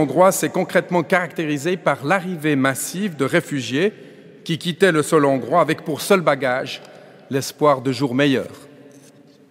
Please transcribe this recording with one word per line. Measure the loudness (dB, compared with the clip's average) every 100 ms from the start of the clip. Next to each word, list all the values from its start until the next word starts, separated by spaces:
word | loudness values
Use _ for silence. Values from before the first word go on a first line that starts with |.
hongroise | 2 4 4 4
s'est | -2
concrètement | -2 -2 -2 0 -2
caractérisée | 0 0 -2 -4 -4 -2 -4 -2
par | -2 -2
l'arrivée | 0 -2 -2 -4 0 2
massive | 0 -2 -6 -6 -6 -2
de |
réfugiés | 0 0 0 -6 -4 -2 -2 -4 -18 -20 -20 -14
qui | -8 -6
quittaient | -4 2 2
le | 4
sol | 2 2
hongrois | 4 0 0 2
avec | 2 -2
pour | -4 -4
seul | 2 2
bagage | 2 0 0 -2 -6 -12 -16 -20 -20 -20 -6
l'espoir | -6 -6 2 4 4
de | 0
jours | -2 0
meilleurs. | 2 2 2 -2 -14 -20 -20 -20 -20 -20 -20 -20 _ _